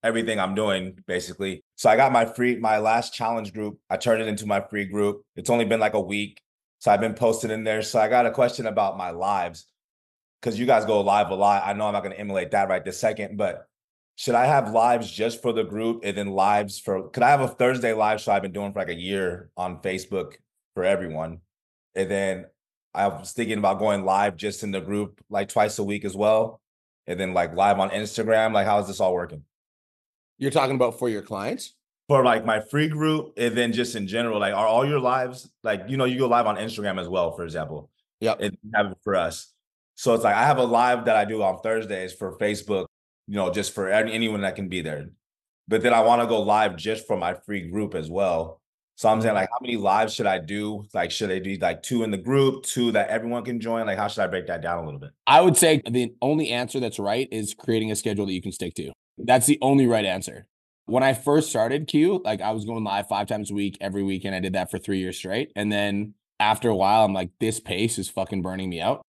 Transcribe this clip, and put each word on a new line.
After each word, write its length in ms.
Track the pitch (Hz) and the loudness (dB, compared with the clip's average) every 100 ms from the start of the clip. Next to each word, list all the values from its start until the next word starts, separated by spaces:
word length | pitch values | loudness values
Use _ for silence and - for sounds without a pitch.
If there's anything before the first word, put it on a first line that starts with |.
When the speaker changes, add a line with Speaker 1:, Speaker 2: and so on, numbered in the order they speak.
Speaker 1:
everything 380 | 117 117 110 107 | 0 0 -2 -2
I'm 160 | 95 98 | -2 0
doing, 420 | 107 95 92 92 95 | 0 0 -4 -14 -6
basically. 560 | 90 90 87 98 90 _ - | -6 -6 -8 -8 -8 _ 0
So 120 | 117 | 4
I 60 | |
got 160 | 110 135 | 6 6
my 140 | 123 | 4
free, 320 | 117 120 123 120 | 2 0 -2 0
my 220 | 113 107 | 0 2
last 360 | 107 113 120 | 2 0 -2
challenge 380 | - 113 117 104 | -6 -4 -4 -6
group. 260 | 92 104 104 _ | -8 -8 -10 _
I 100 | 95 | -4
turned 220 | 123 110 | 2 2
it 60 | 110 | 2
into 200 | 104 107 | -4 0
my 140 | 101 | -2
free 220 | - 107 | -2 -6
group. 380 | 98 101 101 104 _ - | -4 0 0 -2 _ -12
It's 120 | 101 | 0
only 160 | 120 | 2
been, 140 | 110 110 | 2 2
like, 160 | 107 | 2
a 60 | 107 | 0
week. 420 | 90 101 104 - _ _ _ _ | -2 -4 -6 -10 _ _ _ _
So 120 | - | 2
I've 80 | 101 | 4
been 140 | 110 | 2
posting 360 | 107 120 113 117 | 2 2 2 -2
in 140 | 110 | -4
there. 180 | 110 110 | -2 -2
So 160 | 110 120 | 0 0
I 80 | 107 | 4
got 180 | 123 | 4
a 60 | 120 | 2
question 340 | - 123 - | 2 0 2
about 320 | 113 101 98 95 | -4 0 0 -2
my 140 | 90 | -8
lives, 560 | 85 95 98 87 82 - _ _ _ _ _ _ _ | -4 -2 0 -2 -8 -20 _ _ _ _ _ _ _
'cause 200 | 123 107 | -4 -2
you 40 | |
guys 200 | 123 120 | 4 4
go 160 | 107 104 | 4 2
live 300 | 98 101 92 | 4 4 2
a 40 | |
lot. 300 | 95 101 101 95 | 2 4 4 0
I 60 | |
know 160 | 101 107 | -2 -2
I'm 40 | |
not 120 | 101 | -2
gonna 100 | 95 | -4
emulate 380 | 92 104 98 87 | -10 -4 -4 0
that 160 | 104 98 | 0 2
right 160 | 92 | 0
this 160 | 95 90 | -2 -2
second, 360 | 110 107 101 101 | -2 -2 -8 -4
but 300 | 101 85 - _ _ _ _ | -4 -4 -14 _ _ _ _
should 220 | - - 120 | -10 0 2
I 100 | 127 | 4
have 240 | 147 107 | 4 4
lives 400 | 113 117 120 104 | 4 4 4 0
just 320 | 85 110 117 | -4 -4 -2
for 100 | 123 | -2
the 120 | 113 | -2
group 400 | 95 101 113 117 | -2 -2 -2 -2
and 120 | 101 98 | -4 -4
then 120 | 101 | -4
lives 500 | 98 98 104 101 98 | 2 4 4 0 -8
for, 300 | - 95 - | -4 -4 -4
could 160 | - | 2
I 60 | 120 | 4
have 100 | 143 | 4
a 80 | 131 | 2
Thursday 460 | - 127 127 117 | 2 0 2 0
live 260 | 110 107 110 | 2 2 0
show 100 | - | 0
I've 120 | 101 | 0
been 100 | 95 | 0
doing 200 | 95 101 | -6 -6
for, 60 | 101 | -6
like, 120 | 87 | -6
a 40 | |
year 560 | 85 90 98 92 87 85 - | -6 -4 -2 -2 -6 -14 -8
on 260 | 90 87 | -8 -6
Facebook 520 | 98 92 - 95 87 - _ _ _ | -6 -6 -4 -6 -6 -12 _ _ _
for 100 | - | -2
everyone? 560 | 92 95 90 78 80 82 _ _ _ _ _ 92 | 0 0 -2 -8 -8 -10 _ _ _ _ _ -4
And 120 | 95 | -2
then 380 | 98 98 92 - _ _ _ _ | 0 0 -2 -8 _ _ _ _
I 140 | - 101 | -2 -2
was 240 | 80 - | -2 -12
thinking 260 | - 110 107 | -6 -2 0
about 220 | 101 98 | 0 2
going 240 | 107 101 | 2 0
live 320 | 95 95 104 85 | 2 2 2 -2
just 260 | 104 98 | -8 -6
in 80 | 104 | -6
the 100 | 95 | -6
group, 400 | 87 104 101 _ _ | -4 -4 -4 _ _
like, 200 | 101 101 | -4 -2
twice 320 | - 107 104 | 0 0 0
a 40 | |
week 200 | 101 104 | -4 -4
as 120 | 101 95 | -6 0
well. 440 | 107 110 110 - _ _ _ _ - | 4 4 2 -4 _ _ _ _ -12
And 100 | 90 | -6
then, 160 | 92 | -2
like, 220 | 90 85 85 | 0 -2 2
live 240 | 98 98 | 2 4
on 100 | 95 | 0
Instagram. 640 | 95 107 - 110 110 110 | -2 -6 -4 2 2 4
Like, 140 | 110 98 | 2 2
how 120 | 104 | 0
is 80 | 98 | 0
this 140 | 92 | -2
all 140 | 95 | 0
working? 280 | 90 87 78 - _ _ _ _ _ _ _ _ _ | 0 -4 -12 -20 _ _ _ _ _ _ _ _ _
Speaker 2:
You're 140 | 135 | 0
talking 240 | 147 135 135 | 2 2 2
about 200 | 123 - | 2 2
for 120 | 123 | -4
your 140 | 107 | -4
clients? 520 | 95 104 104 247 - _ _ _ _ | -6 -6 -6 -6 -10 _ _ _ _
Speaker 1:
For, 160 | 139 | 4
like, 220 | 123 110 110 | 6 4 2
my 140 | 107 | -2
free 280 | 107 143 156 | -2 -2 -2
group, 460 | 151 156 156 156 - | 0 0 0 -4 -2
and 180 | 120 | 0
then 160 | 113 120 | 2 0
just 240 | 113 120 | 0 -2
in 120 | 113 98 | -4 -4
general, 340 | 110 117 104 | -2 -2 0
like, 140 | 98 | 0
are 120 | 101 107 | 2 2
all 220 | 113 139 | 4 2
your 100 | 147 | 2
lives, 520 | 123 131 127 127 - _ | 2 0 -2 -8 -18 _
like, 200 | 113 101 95 | -4 -4 -4
you 100 | 135 | 0
know, 80 | 127 | 0
you 120 | 127 | 2
go 80 | 127 | 4
live 200 | 120 110 | 4 2
on 100 | 98 | 0
Instagram 420 | 110 107 104 95 | -4 -6 -4 -4
as 80 | 87 | -2
well, 260 | 92 85 | -2 -2
for 120 | 85 | -4
example. 460 | 85 80 78 76 - _ _ _ | -8 -8 -8 -10 -14 _ _ _
Speaker 2:
Yep. 200 | 110 101 | -2 -2
Speaker 1:
And 160 | 104 90 104 | -4 -6 -6
have 180 | 110 104 | -2 -2
it 60 | 92 | -2
for 100 | - | -2
us. 380 | 95 85 85 - _ _ _ _ | -2 -2 -6 -16 _ _ _ _
So 200 | - - | -4 0
it's 100 | 113 | 2
like, 100 | 113 | 4
I 120 | 101 131 | 4 4
have 100 | 139 | 4
a 80 | |
live 400 | 123 117 123 123 | 4 4 4 2
that 120 | 113 110 | 2 2
I 100 | 101 | 2
do 160 | 110 | 0
on 160 | 98 92 | 0 0
Thursdays 560 | 110 113 104 95 92 | -2 -4 -2 -6 -8
for 240 | - 95 - | -8 -10 -2
Facebook, 480 | 104 104 - 98 90 _ _ _ - | -2 -2 -2 -4 -4 _ _ _ -8
you 80 | |
know, 160 | 101 92 | -2 0
just 220 | 90 98 | 0 -4
for 160 | - 95 | -4 0
any-, 200 | 104 110 | 2 2
anyone 300 | 110 113 104 | 0 -2 0
that 160 | 98 95 | -4 -4
can 140 | 95 | -6
be 100 | 90 | -6
there. 300 | 78 76 73 _ _ _ _ _ - | -6 -8 -10 _ _ _ _ _ -2
But 160 | 110 | 2
then 100 | 120 | 4
I 80 | 117 | 4
wanna 260 | 110 120 117 | 6 4 4
go 140 | 113 | 0
live 360 | 101 107 107 85 | 2 2 2 -2
just 300 | 95 110 - | -6 -6 -4
for 120 | 98 | -4
my 160 | 87 | -2
free 340 | 95 - 101 82 | -6 -8 -10 -6
group 260 | 95 104 | -6 -4
as 140 | 87 78 | -6 -6
well. 540 | 87 95 85 82 - _ _ _ _ | -2 0 0 -4 -12 _ _ _ _
So 140 | 113 | 2
I'm 100 | 110 | 4
saying, 140 | 113 | 4
like, 160 | 104 95 | 2 0
how 80 | 120 | -4
many 160 | 127 117 | -4 -2
lives 380 | 98 98 113 | 2 2 2
should 120 | - 104 | 0 0
I 120 | 95 | -2
do? 480 | 76 104 104 104 104 | -4 -6 -6 -8 -8
Like, 160 | 98 87 | -6 -4
should 200 | - 104 | -4 -2
I 100 | 92 | -2
do, 180 | 90 98 | -4 -2
like, 220 | 87 82 | -2 -2
two 220 | - 120 | -4 -2
in 60 | 113 | -2
the 60 | 98 | -4
group, 480 | 98 139 135 131 | 0 2 2 0
two 260 | - - 120 | -6 -2 0
that 180 | 107 98 | 2 0
everyone 340 | 113 113 120 | -2 -4 -6
can 160 | 117 120 | -6 -6
join? 240 | 110 113 | -4 -4
Like, 140 | 110 98 | -2 -2
how 100 | 104 | -4
should 140 | 107 | -2
I 60 | 95 | -2
break 180 | 92 85 | -2 -4
that 160 | 85 | -6
down 160 | 82 87 | -4 -6
a 80 | 78 | -6
little 120 | 71 | -12
bit? 120 | 69 _ - | -16 _ 6
Speaker 2:
I 160 | 147 | 8
would 160 | 185 151 | 8 6
say 240 | 165 151 | 4 4
the 300 | - 123 120 - | 2 -2 -2 -2
only 260 | 131 156 147 | 0 0 0
answer 320 | 120 123 139 | -2 -4 -4
that's 180 | 120 104 | -4 -4
right 300 | 101 113 131 | -2 -2 -2
is 220 | 110 104 | -4 -6
creating 380 | - - 113 110 | -8 -2 0 0
a 60 | 107 | -2
schedule 280 | 113 101 | -2 -2
that 80 | 98 | -2
you 80 | 95 | -4
can 100 | 95 | -6
stick 220 | - 90 - | -8 -8 -8
to. 160 | 69 - _ - | -12 -14 _ -12
That's 260 | 120 127 | 4 4
the 140 | 120 147 | 6 4
only 260 | 131 139 127 | 6 6 6
right 200 | 113 98 | 4 2
answer. 400 | 92 - - - _ _ _ - | -2 -6 -14 -20 _ _ _ -2
When 160 | 117 | 2
I 100 | 170 | 2
first 380 | 123 - 156 156 | 2 2 2 2
started 360 | 120 113 139 151 | 0 0 0 0
Q, 360 | 147 165 202 | 2 4 2
like, 160 | - 107 | -2 -4
I 100 | 98 | -2
was 120 | 110 | -4
going 180 | 104 113 | -4 -6
live 260 | 107 98 101 | -2 -2 -2
five 180 | 101 101 | -2 -2
times 240 | 110 101 | -4 -4
a 40 | |
week, 220 | 101 101 95 | -4 -4 -4
every 240 | 98 98 | -6 -2
weekend. 320 | 98 95 98 | -2 -2 -4
I 60 | 95 | -4
did 140 | 95 | -2
that 160 | 92 92 | -2 -4
for 80 | 101 | -6
three 220 | - 98 | -4 -4
years 180 | 92 92 | -4 -6
straight. 340 | 92 104 151 | -4 -4 -4
And 160 | - 104 | -4 -2
then 440 | 104 104 101 107 - _ _ | 0 -2 -2 -6 -12 _ _
after 300 | 107 110 120 | 0 2 2
a 40 | |
while, 300 | 101 95 110 | 2 4 6
I'm 80 | 107 | 4
like, 160 | 98 90 _ | 2 -6 _
"This 200 | 113 110 | -4 -4
pace 380 | - 92 113 113 | -6 -2 -2 -2
is 100 | 98 | -6
fucking 320 | - 95 98 | -6 -4 -4
burning 300 | 90 95 92 | -4 -6 -6
me 100 | 85 | -4
out." 220 | 90 143 - | -2 -2 -6